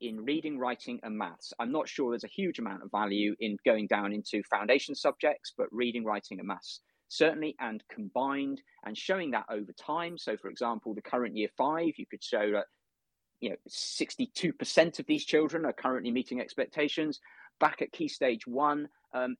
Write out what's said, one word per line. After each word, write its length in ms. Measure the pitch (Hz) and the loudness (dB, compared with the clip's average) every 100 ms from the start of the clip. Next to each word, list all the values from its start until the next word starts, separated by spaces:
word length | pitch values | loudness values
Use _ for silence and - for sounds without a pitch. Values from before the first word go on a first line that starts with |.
in 240 | 117 110 117 | -8 -4 -2
reading, 320 | 156 156 139 | 0 -2 -2
writing 420 | 123 120 - 120 | -2 -2 -6 -8
and 140 | 113 107 | -6 -4
maths. 380 | 90 82 - - | -4 -6 -10 -4
I'm 140 | 117 | -2
not 160 | 151 - | 0 -2
sure 220 | - 123 | 0 0
there's 120 | 117 | 0
a 60 | 113 | -4
huge 300 | - 185 139 | -2 -2 -2
amount 240 | 110 98 | -4 -6
of 80 | - | -2
value 440 | 104 104 104 104 - | 0 2 2 2 0
in 160 | 113 104 | -2 2
going 220 | 127 110 101 | 4 4 4
down 260 | 104 101 | 2 2
into 300 | 104 - 107 | -2 -2 -4
foundation 520 | - 101 107 135 - | 0 2 6 4 4
subjects, 600 | 139 143 - 151 - - - | 0 0 4 2 2 -4 -4
but 120 | 101 | -2
reading, 320 | 113 123 117 | 0 0 0
writing 340 | 110 104 - 95 | -2 -2 -4 -8
and 80 | 98 | -6
maths 360 | 95 - - _ _ _ | -6 -8 -14 _ _ _
certainly, 460 | - 156 156 156 - | 4 4 4 -4 -4
and 220 | 120 110 - | -6 -6 -8
combined, 720 | - 101 123 139 139 139 135 - _ | -10 -4 0 0 0 -2 -4 -10 _
and 120 | 107 107 | -10 -6
showing 340 | - 190 160 | -2 0 0
that 120 | 110 - | -2 -2
over 220 | 107 98 | -6 -6
time. 440 | - - 160 170 165 | -10 -4 -4 -4 -6
So, 200 | - 107 | -6 -6
for 120 | 98 | -8
example, 460 | - 120 113 113 | -4 -2 -2 -6
the 80 | 107 | -8
current 340 | - 127 117 110 | -2 0 0 -2
year 120 | 104 - | -2 0
five, 360 | 135 160 170 - | 0 2 0 -2
you 100 | - | -8
could 160 | - | -12
show 300 | - 110 104 | -2 2 4
that, 140 | 104 - _ _ _ _ _ _ _ | 2 0 _ _ _ _ _ _ _
you 100 | 110 | -6
know, 60 | - - | -6 -8
sixty-two 840 | - - - 156 - 123 - 170 | -8 -6 -4 -4 -2 -4 0 -2
percent 460 | - 143 - 165 - | -2 4 6 6 2
of 80 | 139 | 0
these 180 | 151 | 0
children 420 | - 156 156 165 147 | 4 4 4 0 -2
are 60 | |
currently 380 | - 131 127 120 | 0 0 0 0
meeting 300 | 123 123 123 | -2 -2 -4
expectations. 800 | - - - 160 147 - 156 - - - - _ | -4 -4 -2 0 0 0 -2 -4 -12 -20 -20 _
Back 240 | - - | 2 4
at 100 | - | -4
Key 160 | - 151 | -2 -6
Stage 380 | - 131 113 127 | 2 2 2 -2
one, 420 | 127 147 147 147 - _ | 2 2 2 -2 -12 _
um, 240 | 127 127 | -4 -2